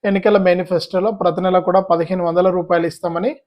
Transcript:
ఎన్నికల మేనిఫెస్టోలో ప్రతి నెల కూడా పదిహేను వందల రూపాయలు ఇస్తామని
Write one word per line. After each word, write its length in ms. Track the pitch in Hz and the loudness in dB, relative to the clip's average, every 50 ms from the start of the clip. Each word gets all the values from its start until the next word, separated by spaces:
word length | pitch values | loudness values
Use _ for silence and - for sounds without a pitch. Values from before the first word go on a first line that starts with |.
| - | 0
ఎన్నికల 360 | 202 196 196 185 214 208 202 190 | 0 -2 2 2 2 2 4 4
మేనిఫెస్టోలో 640 | - 180 180 175 - 180 165 - - - 185 190 220 214 196 | 4 2 2 0 -2 -4 -4 -4 -2 -4 -2 -2 -2 -2 0
ప్రతి 200 | 180 180 165 180 185 | -2 -2 -2 0 -2
నెల 140 | 185 185 185 180 | 2 2 2 0
కూడా 140 | 185 180 190 185 185 | 2 0 0 2 2
పదిహేను 340 | 170 165 165 165 185 185 175 | -2 -2 0 -4 -2 -2 -2
వందల 220 | 170 165 180 180 185 180 | 0 0 2 2 2 0
రూపాయలు 300 | 180 170 180 175 170 170 165 | -2 -2 0 0 0 0 -2
ఇస్తామని 400 | 160 - - 170 165 170 185 262 262 - _ | -6 -6 -8 -6 -4 -2 -4 -4 -6 -6 _